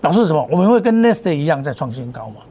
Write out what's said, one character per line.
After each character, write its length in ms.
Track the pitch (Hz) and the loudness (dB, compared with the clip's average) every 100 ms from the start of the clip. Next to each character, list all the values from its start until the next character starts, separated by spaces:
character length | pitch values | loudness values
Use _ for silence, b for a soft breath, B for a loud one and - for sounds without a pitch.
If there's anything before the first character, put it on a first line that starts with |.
表 100 | 233 | 2
示 140 | 185 214 | 2 2
什 80 | |
么？ 140 | 156 - | 0 0
我 60 | 175 | 2
们 100 | 190 | 4
会 140 | 240 | 2
跟 220 | 220 226 | 2 2
Nasdaq 300 | 233 226 202 | 2 2 0
一 120 | 151 147 | -2 0
样 160 | 147 | -2
在 100 | 139 | -4
创 220 | 127 131 | -6 -8
新 180 | 120 123 | -8 -12
高 180 | 123 110 | -12 -14
嘛 80 | 107 - | -16 -20